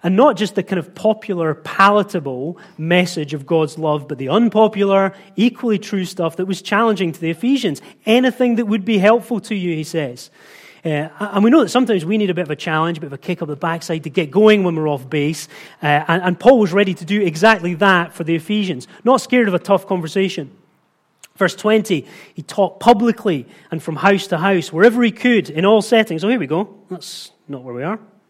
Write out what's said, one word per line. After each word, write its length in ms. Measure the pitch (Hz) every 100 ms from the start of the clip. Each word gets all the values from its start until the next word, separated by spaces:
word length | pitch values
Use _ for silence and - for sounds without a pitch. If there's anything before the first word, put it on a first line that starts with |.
And 120 | 180 185
not 220 | 285 185
just 160 | 208
the 80 | -
kind 160 | 190 185
of 160 | 156
popular, 600 | - 220 220 - 180 160 151
palatable 1040 | - - 196 208 202 180 139 127 143 175 - -
message 560 | 160 175 180 - 147
of 140 | 147 135
God's 320 | 165 156 160
love, 280 | 156 151 143
but 120 | 139
the 100 | 143
unpopular, 840 | 185 233 214 220 190 196 196 190 185 - -
equally 440 | 240 - 240 208
true 260 | - 196 180
stuff 300 | - 165 -
that 100 | 185
was 160 | 185
challenging 500 | - 208 233 196 180
to 80 | 151
the 120 | 165
Ephesians. 500 | 165 240 269 214 139 - _ -
"Anything 520 | 233 254 - 247 226
that 100 | 220
would 180 | 214 190
be 140 | 214
helpful 400 | 196 240 233 226
to 160 | - 208
you," 200 | 180 156
he 80 |
says. 460 | 156 165 139 123 - _ - - - - 170
Uh, 240 | 151 127 -
and 240 | 208 196
we 60 | 220
know 140 | 311
that 60 | 202
sometimes 360 | 247 240 196 160
we 140 | 214
need 100 | 202
a 60 | 170
bit 80 |
of 80 | 131
a 40 | 151
challenge, 440 | - 156 165 160
a 20 |
bit 60 | 151
of 60 |
a 40 | 139
kick 240 | - 175
up 60 | 156
the 80 | 147
backside 480 | 170 165 - 160
to 60 | 151
get 180 | 160 151
going 340 | 156 214 214
when 120 | 185 160
we're 120 | 156
off 220 | 143 131
base. 380 | 151 143 160 - - - _
Uh, 220 | 151 147 147
and, 140 | 170
and 180 | 180 175
Paul 200 | - 262
was 120 | 202
ready 220 | 185 190
to 100 | 180
do 160 | 160 208
exactly 540 | 190 156 214 214 170
that 400 | 165 196 180 170
for 100 | -
the 120 | 156 165
Ephesians. 520 | 160 208 190 131 - -
Not 180 | 233 262
scared 260 | - 247 214
of 80 | 180
a 40 |
tough 280 | - 196 -
conversation. 640 | 190 170 196 190 - 135 _ _ _ _ _ _ _ - _
Verse 200 | 180 -
twenty, 500 | 208 220 - 165 - - - -
he 80 |
taught 360 | - - 190 -
publicly 680 | 226 220 233 220 214 147 120 - _
and 100 | 160
from 140 | 160 151
house 320 | 196 202 -
to 100 | 165
house, 340 | 190 190 -
wherever 300 | 160 220 233
he 80 | 233
could, 400 | 226 254 233 -
in 160 | 151 185
all 160 | 220
settings. 420 | 208 226 220 160
Oh, 60 | 190
here 80 | 247
we 80 | 135
go. 240 | 160 202 - _
That's 400 | 180 - - - _ -
not 160 | 139
where 100 | 127
we 80 | 120
are. 160 | 147 214 214 _ _